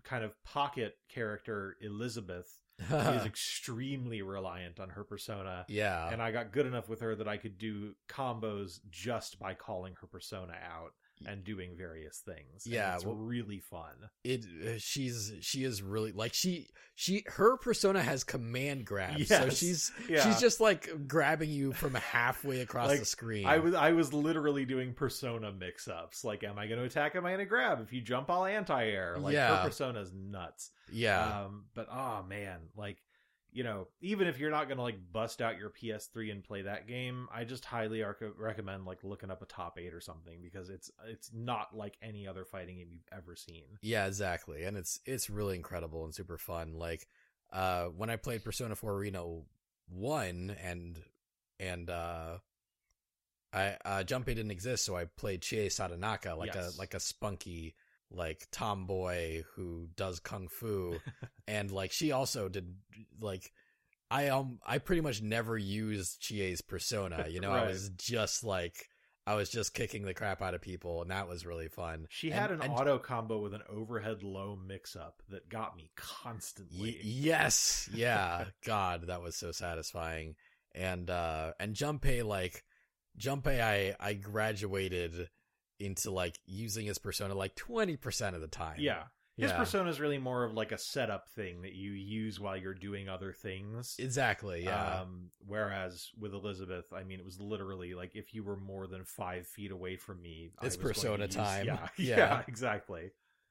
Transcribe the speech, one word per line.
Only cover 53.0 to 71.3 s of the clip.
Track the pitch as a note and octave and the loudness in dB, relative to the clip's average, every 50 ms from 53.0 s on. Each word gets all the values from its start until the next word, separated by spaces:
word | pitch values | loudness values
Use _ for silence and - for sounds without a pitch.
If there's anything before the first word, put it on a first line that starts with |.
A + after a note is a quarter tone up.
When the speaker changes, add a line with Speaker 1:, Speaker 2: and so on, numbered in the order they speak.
| _ _ _ _ _ _ _ _ _ _ - | _ _ _ _ _ _ _ _ _ _ 0
Speaker 2:
I, | G#2 G2 G2 G2 - - | 2 2 2 0 -2 -4
uh, | F#2+ G2 G2 F#2+ | -2 0 0 0
Junpei | F2 C3 B2+ B2 | 0 0 0 0
didn't | B2+ A#2+ A2+ A2 G#2+ | 0 0 0 0 -2
exist, | G2+ F2 F#2 B2+ B2+ - - | -4 -4 -2 -2 0 0 0
so | - F#2+ F2+ | 0 0 -2
I | E2+ | -2
played | E2+ - - - G#2+ F#2+ F2+ | -4 -6 -6 -4 -2 -2 -2
Chie | - - B2 A2 G#2 F#2+ | -2 -2 0 2 2 2
Sadanaka, | - - G2+ F2+ F2 E2+ F#2+ A2 G#2+ F#2+ - G2+ E2 D#2+ | 2 0 -2 -2 -2 -2 -2 -2 -2 -2 -2 -4 -4 -4
like | F2 F#2+ F#2 | -4 -4 -2
Speaker 1:
Yes. | F#2+ F2+ F2 F2 | -2 -4 -4 -6
Speaker 2:
a, | D#2+ | -6
like | F#2+ F#2+ - | -8 -6 -6
a | F#2 | -4
spunky, | - - - - - G#2+ G2 F2 - G2 F2 E2 E2 E2 - _ _ _ _ _ _ - | -4 -4 -4 -4 -4 -4 -4 -4 -8 -8 -8 -8 -8 -8 -10 _ _ _ _ _ _ -12
like, | - F2+ E2+ D#2+ D#2+ - - - | -6 -4 -4 -4 -4 -6 -10 -10
tomboy | - - - A2 G2+ G2 F#2 F#2 G2 F#2 F#2 F2+ F2+ F2 E2 E2 D#2+ E2 D#2+ - - | -6 -2 -2 0 0 -2 -2 -2 -2 0 0 0 0 0 0 -2 -2 -4 -6 -8 -10
who | - F#2+ F2 E2+ E2 E2+ E2 E2+ | -8 -8 -6 -6 -8 -8 -8 -6
does | - G2 F#2+ F2+ E2+ | -4 -4 -4 -4 -6
kung | - - - G2+ F#2 E2+ | -8 -8 -8 -8 -8 -8
fu. | - - A#2 A2+ G#2 G2 F2+ F2 E2+ E2 - | -10 -6 -4 -2 0 0 0 -2 -4 -4 -6
Speaker 1:
<laughs> | - - - - - _ - - - | -8 -12 -10 -12 -14 _ -12 -8 -4
Speaker 2:
And, | G#2+ G#2 G2+ G2 | -2 -2 -2 -2
like, | F#2+ F#2+ F#2+ F#2+ | -2 -2 -2 -2
she | - - D#3 D3+ | 0 2 2 2
also | C#3 B2+ C3+ - - B2+ G2+ F#2+ | 4 4 2 2 0 0 -2 -2
did, | F#2 G2+ F2+ F2+ F2+ G2 - _ - A2 A2 - - - | -2 -4 -6 -6 -8 -14 -16 _ -20 -20 -20 -18 -10 -6
like, | A2 G#2 F#2+ F#2 - - _ _ _ _ _ _ _ _ _ _ _ - | -4 -4 -4 -4 -6 -12 _ _ _ _ _ _ _ _ _ _ _ 0
I, | - C3+ C#3+ C#3 | 2 4 4 4
um, | C3+ C3+ C#3 C3 B2 G#2 - | 4 4 2 0 -4 -6 -4
I | - B2 C#3+ | -2 -2 0
pretty | - - F#3+ E3+ | 2 4 4 4
much | D#3 D3 A#2+ G#2 | 4 2 0 0
never | G#2+ G#2+ A2 A#2 A2+ A2 A2+ | 0 2 2 2 2 2 2
used | A2 G2+ G2 G2 G#2+ A2 G#2+ G#2+ G2+ F2+ - - - | 0 0 0 0 0 2 0 0 0 0 -2 -4 -6
Chie's | - - A2 G#2 G2 F#2 F2+ E2 | -6 -4 0 0 2 2 0 -2
persona, | - - - F2 - - - G#2 G2 F#2 E2+ E2 F#2 D#2+ | -4 -4 -4 -4 -2 0 0 2 0 0 0 -2 -2 -2
you | E2 F2+ | -2 -2
know, | F#2 G2 | 0 2
I | F#2+ - | 4 4
Speaker 1:
<laughs> | A2+ | 4
Right. | G2+ | 4
Speaker 2:
was | F#2 F#2+ G2 G2+ | 2 -2 -4 -6
just, | F#2+ F2 - - A#2+ A2+ G#2+ - - - - | -8 -6 -4 0 2 2 4 2 2 0 0
like, | A2+ G2 F#2 F2 F2 - - - - _ _ _ _ _ _ - G2 | 0 0 0 0 -2 -4 -8 -16 -18 _ _ _ _ _ _ -2 0
I | G#2 | 2
was | G#2+ G2+ - | 2 2 2
just | - A#2+ G2+ - - | 0 0 0 0 0
kicking | - A#2+ G#2 - G#2+ G2+ | -2 -2 -2 -2 -4 -4
the | F#2+ F#2 | -4 -4
crap | - A2 G2+ F#2+ - | -2 -2 -2 -2 0
out | G2+ F#2 F2 | -2 -2 -2
of | F2 | -2
people, | - - F2+ F2 - F2 E2+ E2 E2+ | -4 -6 -8 -6 -4 -2 -2 -2 -2
and | F2 | -2
that | F#2 G2 G2 | -2 -2 -2
was | F2 | -4